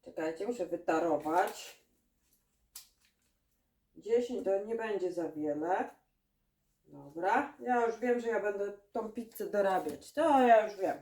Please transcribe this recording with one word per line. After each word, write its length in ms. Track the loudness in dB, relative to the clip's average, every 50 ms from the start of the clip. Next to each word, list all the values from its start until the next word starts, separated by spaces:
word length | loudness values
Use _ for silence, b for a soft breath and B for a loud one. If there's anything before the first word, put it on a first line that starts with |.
| _
Czekajcie, 420 | -14 -8 -4 -4 -4 -4 -4 -6
muszę 180 | -6 -4 -4 -4
wytarować. 1160 | -4 -4 -4 0 0 0 2 2 2 0 0 0 2 2 2 2 2 -2 -12 -16 -18 -20 _ _ _ _ _ _ _ _ _ _ _ _ _ _ _ _ _ _ _ _ -20 -20 _ _ _ _ _ _ _ _ _ _ _ _ _ _ _ _ _ _ _ _ _ _
Dziesięć 480 | -16 -4 0 2 2 2 0 -4 -4 -2
to 200 | 0 0 0 -2
nie 100 | -4 -4
będzie 360 | -4 -4 -4 -2 -2 -2 -2
za 180 | -4 -4 -6 -6
wiele. 600 | -6 -4 -4 -2 -2 -2 -2 -2 0 -2 -2 -6 -8 _ _ _ _ _ _ _ _ _ _ _ _ _ _ _ _ _ _
Dobra, 680 | _ -20 -20 -20 -14 -10 -4 0 2 2 2 0 -2 -10 -10
ja 260 | -2 0 2 2 2
już 140 | 0 -2 -2
wiem, 200 | 0 0 0 0
że 80 | 0
ja 120 | -2 -2 0
będę 320 | -2 -2 -2 -2 -6 -6 -6 -12 _ _
tą 180 | _ -8 -8 -6
pizzę 360 | -10 -10 -12 -12 -10 -10 -8
dorabiać. 680 | -2 0 0 2 2 2 0 -2 -4 -8 -8 -14 -10 -2
To 260 | 0 4 4 6 6
ja 280 | 8 8 8 8 6
już 100 | 2 -4
wiem. 200 | -2 -2 -2 -2 -4